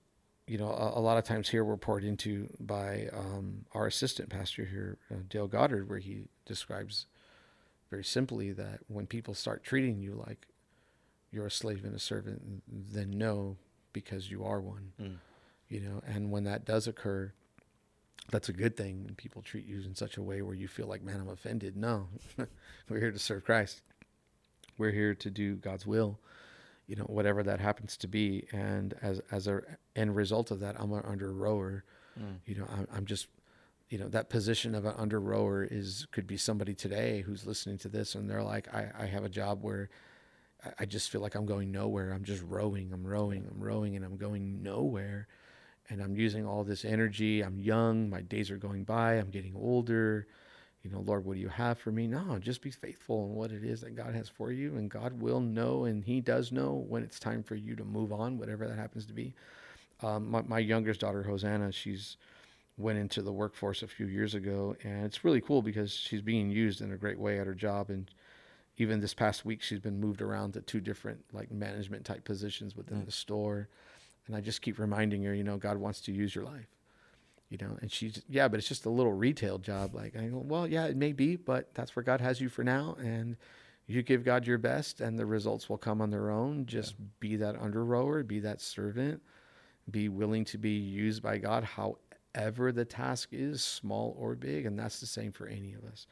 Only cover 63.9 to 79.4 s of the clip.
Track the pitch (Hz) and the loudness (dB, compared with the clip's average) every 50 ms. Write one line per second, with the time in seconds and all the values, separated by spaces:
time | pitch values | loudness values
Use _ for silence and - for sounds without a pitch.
63.9 | - - 110 101 95 101 107 104 104 104 95 101 98 98 101 101 107 - - 104 | -6 -4 -4 -2 0 2 2 2 0 0 -2 0 0 0 0 0 -2 -4 -6 -6
64.9 | 101 101 104 104 - - - 170 160 120 107 - 147 139 110 110 101 107 104 101 | -4 -2 -2 -4 -2 2 4 6 6 6 6 6 6 4 6 4 2 0 0 0
65.9 | - - - - 113 104 101 107 117 113 101 101 101 107 113 107 98 101 107 101 | -2 -4 -4 -2 -2 -2 0 2 2 4 4 4 4 4 4 4 2 0 -2 -6
66.9 | 98 95 101 104 101 98 104 104 101 101 98 95 95 92 104 104 101 101 101 101 | -4 -2 -2 -2 -2 0 0 0 2 2 0 0 -2 0 0 0 2 2 0 0
67.9 | 98 95 95 - - - - - - - - - - - - _ _ - 120 107 | -2 -4 -4 -6 -10 -18 -20 -20 -20 -20 -20 -20 -20 -20 -20 _ _ 0 2 2
68.9 | 110 107 104 104 - - 120 104 98 - - 107 110 107 - - 104 101 95 107 | 4 2 2 0 0 2 2 2 2 2 -2 -4 -4 -4 -2 -4 -4 -2 -2 -2
69.9 | 101 98 104 107 101 95 104 101 104 104 104 101 95 - - - - 110 92 104 | 0 0 2 0 0 0 -2 -2 -2 -2 -2 -2 -4 -6 -6 -4 -2 -2 -2 -2
70.9 | 104 - - 107 107 110 - - - 104 104 - 107 104 101 101 101 104 104 98 | -4 -4 -6 -8 -8 -8 -10 -12 -10 -10 -8 -6 -4 -4 -4 -4 -4 -4 -6 -6
71.9 | 104 101 107 - 104 - - - 107 95 104 104 98 - 107 101 101 101 101 - | -6 -6 -6 -6 -6 -6 -4 -4 -4 -2 -4 -4 -4 -6 -6 -8 -10 -10 -8 -4
72.9 | 107 104 101 101 104 - - - 104 104 104 104 104 101 101 101 - - - - | -4 -4 -4 -4 -4 -6 -4 -2 -2 0 0 0 0 -2 -4 -6 -10 -18 -20 -20
73.9 | - - - - - _ _ - 110 104 101 110 113 - - 117 101 107 107 104 | -20 -20 -20 -20 -20 _ _ -6 -4 -4 -2 -2 -4 -2 -2 -2 -2 0 0 2
74.9 | 101 104 107 107 104 98 98 101 101 101 101 104 101 101 95 101 104 101 101 101 | 4 4 4 4 4 2 2 2 2 2 2 0 0 0 0 0 0 0 0 -2
75.9 | 104 - - - 98 98 101 101 - 92 - - 147 139 113 - _ _ _ _ | -4 -4 -4 -4 0 0 0 0 0 -2 -6 -6 -8 -12 -14 -16 _ _ _ _
76.9 | _ _ - - - _ _ _ _ _ _ - 104 98 104 101 107 - - 104 | _ _ -20 -20 -20 _ _ _ _ _ _ -12 -10 -6 -6 -6 -6 -6 -6 -6
77.9 | - - 113 110 107 - - - 135 135 139 127 107 107 - - 143 - - 110 | -4 -4 -4 -4 -4 -6 -6 0 4 6 6 6 6 2 0 -2 -4 -2 0 2
78.9 | 117 123 127 117 101 95 107 131 151 - | 4 6 6 6 6 6 6 4 4 4